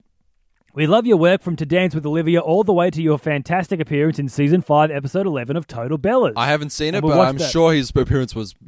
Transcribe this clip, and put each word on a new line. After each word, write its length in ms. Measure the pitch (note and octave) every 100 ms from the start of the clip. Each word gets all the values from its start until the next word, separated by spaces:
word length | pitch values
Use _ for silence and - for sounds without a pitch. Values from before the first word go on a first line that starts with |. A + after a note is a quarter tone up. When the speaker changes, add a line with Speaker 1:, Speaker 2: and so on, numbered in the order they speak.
| _ _ _ _ _ _ _
Speaker 1:
"We 140 | - D3+
love 180 | G#3+ A#3+
your 120 | F#3+
work 260 | E3+ F#3+
from 120 | F3+ D#3+
To 80 | D3+
Dance 280 | F3 F#3
with 120 | D3 D3
Olivia 340 | D#3+ D#3+ E3+
all 240 | E3 F3+
the 100 | G#3
way 160 | F3+ F3+
to 120 | D#3
your 180 | D#3+ D3+
fantastic 600 | D#3+ D3 - F3+ F3 E3
appearance 380 | D#3 C#3+ D#3 D3+
in 100 | C#3
season 340 | - C#3+ F3
five, 260 | - D3 D#3
episode 380 | C#3+ C3+ F#3 G3
eleven 280 | C#3 A#2+ D#3+
of 120 | D#3
Total 320 | A#2 A#2+ D3+
Bellas." 340 | F#3 B3+ F#3 A2+
Speaker 2:
I 120 | B2+
haven't 240 | D3+ D3
seen 180 | - D3+
Speaker 1:
And 80 | E3
Speaker 2:
it, 60 |
Speaker 1:
we'll 100 | D#3
Speaker 2:
but 60 | C#3
Speaker 1:
watch 100 | B2+
Speaker 2:
I'm 80 | C#3
Speaker 1:
that. 140 | D3+
Speaker 2:
sure 220 | D#3+ E3
his 180 | D#3 B2+ C#3+
appearance 380 | B2 C#3 B2 A#2
was 200 | G#2 -